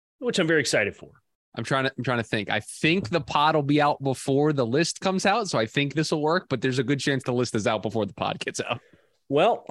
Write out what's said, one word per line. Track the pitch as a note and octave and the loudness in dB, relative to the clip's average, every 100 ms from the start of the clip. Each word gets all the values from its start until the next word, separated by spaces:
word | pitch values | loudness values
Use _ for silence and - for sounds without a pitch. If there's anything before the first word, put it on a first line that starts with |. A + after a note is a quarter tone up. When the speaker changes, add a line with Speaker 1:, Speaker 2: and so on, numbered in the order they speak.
| _ _ | _ _
Speaker 1:
which | B3 G3+ | -2 0
I'm | E3 | 4
very | D#3+ | 2
excited | B2 B2+ G2+ - | 2 0 0 -4
for. | - - _ _ _ - | -16 -20 _ _ _ -10
Speaker 2:
I'm | |
trying | A#2 C3+ | -2 0
to, | C3 - | 0 -2
I'm | |
trying | B2 A#2+ | -2 -2
to | |
think. | A2 A2+ G2 | 0 -4 -2
I | G#2+ | -4
think | - - D#3 F#3 - | -4 -2 0 0 0
the | E3 | -4
pod | - D3 D3+ D#3 | 0 2 4 2
will | |
be | C#3 D3 | 2 2
out | D3 D3 | 2 2
before | C#3 B2+ - C3+ D3+ | -2 -4 0 2 2
the | C3+ | 2
list | A#2 C3+ E3+ - | 0 0 0 -2
comes | F#3+ F#3 G3+ | -2 0 2
out, | A3 G#3+ | 0 0
so | B2 | -2
I | A2+ | 0
think | C#3+ C#3+ | -2 -2
this | D3+ D#3 | -2 -2
will | D#3+ | 0
work, | D3+ F3+ - | 0 0 -2
but | B2+ | -2
there's | C3 B2+ | 0 0
a | |
good | A#2+ C#3 | 0 0
chance | D3 C3+ | 0 -2
the | C3 | 0
list | B2 B2 A2+ | -2 0 0
is | A2 | 0
out | G#2+ | 0
before | G#2+ A2 G2+ | 0 -2 -4
the | |
pod | - G2+ - | -2 -4 -4
gets | - - | -6 -6
out. | - A#2+ - _ _ _ - | -6 -8 -10 _ _ _ -2
Speaker 1:
Well, | C#3 G3+ - - | 2 2 2 -4